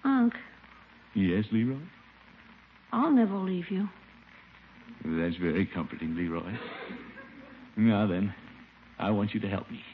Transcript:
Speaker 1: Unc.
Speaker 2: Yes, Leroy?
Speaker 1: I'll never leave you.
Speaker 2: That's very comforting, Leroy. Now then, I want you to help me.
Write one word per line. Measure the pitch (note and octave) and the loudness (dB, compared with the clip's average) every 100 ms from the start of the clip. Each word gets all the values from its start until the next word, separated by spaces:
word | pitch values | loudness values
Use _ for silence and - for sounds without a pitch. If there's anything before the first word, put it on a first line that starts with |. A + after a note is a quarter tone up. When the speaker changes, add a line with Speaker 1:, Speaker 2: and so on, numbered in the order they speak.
Speaker 1:
Unc. | C4+ C4+ A#3+ - - - - - - - - | 2 4 4 2 -16 -20 -20 -20 -20 -20 -6
Speaker 2:
Yes, | A2 F#2+ F#2 G#2 | 2 4 2 2
Leroy? | A2+ A#2+ C3+ E3+ - - - - - - - - - - | 2 2 -2 -10 -18 -20 -20 -20 -20 -20 -20 -20 -20 -6
Speaker 1:
I'll | A#3 D#4 | 0 4
never | C4+ A3 G3 | 6 6 2
leave | F#3+ F3+ E3+ | 0 -2 -2
you. | F#3+ G3+ - - - - - - - - - - - | -2 -2 -6 -20 -20 -20 -20 -20 -20 -20 -20 -20 -10
Speaker 2:
That's | D#2 E2 E2+ E2+ | -4 -2 -2 0
very | F2 D#2+ F#2+ | 0 2 0
comforting, | F2+ D#2 - D#2+ E2 | -2 -8 -6 -6 -2
Leroy. | E2+ E2 E2 A#2 - - - - - - - - - - - - | -2 -4 -6 -8 -10 -12 -12 -14 -14 -18 -20 -20 -20 -20 -12 2
Now | A2+ G#2 G#2 | 4 4 2
then, | F2+ G2+ G2+ - - - - - - | 2 0 -4 -16 -20 -20 -20 -20 -6
I | G2 | 0
want | G#2 G#2+ | 2 2
you | G#2+ | -2
to | G2+ | -2
help | G2 - | -4 -6
me. | A2+ - | -12 -14